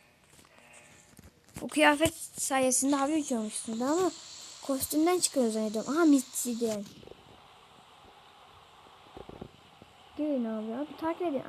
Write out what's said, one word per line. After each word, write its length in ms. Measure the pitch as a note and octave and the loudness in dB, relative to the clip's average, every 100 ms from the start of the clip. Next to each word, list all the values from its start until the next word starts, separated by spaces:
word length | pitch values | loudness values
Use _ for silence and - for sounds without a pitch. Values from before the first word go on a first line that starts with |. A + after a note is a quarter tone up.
| _ _ _ - - - - - - - - - - _ _ - | _ _ _ -20 -20 -20 -20 -20 -20 -20 -20 -20 -20 _ _ -12
O 60 | B3 | -4
kıyafet 460 | D4 D4+ D4 D#4+ - - - | 4 4 6 2 0 -14 -6
sayesinde 580 | - C4+ B3+ B3 C4+ C#4 | -2 2 2 2 2 2
havaya 220 | C#4 D#4+ | 2 0
uçuyormuşsunuz 640 | C#4+ A#3+ A3 - - A3+ | 0 -2 -4 -6 -8 -4
ama 280 | B3+ E4 F4+ - - - - - | 0 2 2 -2 -16 -18 -18 -16
kostümden 560 | - C4+ - D4 D#4+ F4+ | -4 -4 0 2 4 2
çıkıyor 320 | - C#4 A#3 | 0 2 2
zannediyorum. 460 | A3 A3 G#3+ - D4+ | 2 -2 -2 -2 4
Aha, 80 | |
Mitsi 560 | E4 C#4 - - A#3+ A#3 | 6 6 4 -6 -4 -2
diyen. 240 | A#3 G#3 G#3 - - - - - - - - - - - - - - - - - - - - - - - - - - - - - - - - - | -2 -4 -8 -16 -20 -20 -20 -20 -20 -20 -20 -20 -20 -20 -20 -20 -20 -20 -20 -20 -20 -20 -20 -20 -20 -20 -18 -16 -16 -18 -20 -20 -20 -20 -18 -4
Gelin 260 | D4+ C#4 | -2 0
abi, 300 | A3+ A3 A3 | -2 -4 -6
abi 220 | A#3 D4+ C#4+ | -6 -8 -6
takip 220 | D#4+ E4+ | -6 -2
edin. 200 | F4 C#4 | -2 -2